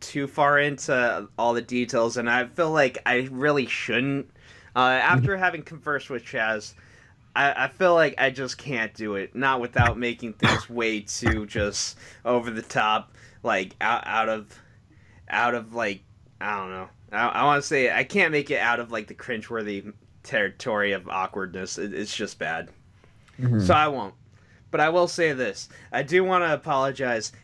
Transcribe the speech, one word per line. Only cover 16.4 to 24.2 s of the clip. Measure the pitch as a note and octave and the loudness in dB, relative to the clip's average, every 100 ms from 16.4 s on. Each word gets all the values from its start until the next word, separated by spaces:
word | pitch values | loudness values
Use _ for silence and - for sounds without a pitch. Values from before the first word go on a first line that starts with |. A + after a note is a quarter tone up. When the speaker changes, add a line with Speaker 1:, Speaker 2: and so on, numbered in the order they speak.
Speaker 1:
I | G2+ G2+ | -6 -4
don't | F#2 | -6
know. | F#2 F#2 - - | -10 -12 -18 -6
I, | G#2 A#2+ | 0 0
I | - C#3+ | 2 2
wanna | C#3+ | 2
say | - C#3+ A#2+ | 2 2 2
I | G#2 C3 | 2 0
can't | G3+ E3 | 2 2
make | D3 D3 | 2 0
it | C3 | 0
out | A#2 A#2+ | 2 0
of, | A#2 | -2
like, | A2 G#2 | -8 -8
the | - | -14
cringeworthy | - A2 - A2+ G#2 G2 G#2 - - - | -6 -6 -6 -6 -6 -8 -10 -20 -20 -20
territory | - A2 G2 - B2 G#2 G2+ | -4 0 0 -4 -4 0 0
of | F#2+ F2+ | 0 -4
awkwardness. | F#2+ F#2+ G2+ F#2 F#2 F#2+ - | -4 -4 -6 -8 -8 -8 -8
It, | G2+ | -6
it's | D2 G#2+ - | -6 -6 -6
just | G2+ - | -8 -6
bad. | D#2+ E2 E2+ - - _ - - - - | -6 -6 -10 -18 -20 _ -20 -20 -20 -4
Speaker 2:
Mm-hmm. | B2+ A2 | 0 2
Speaker 1:
So | F#2 | 4
I | D3+ D3+ | 4 4
won't. | C3 G2 - | 0 -8 -12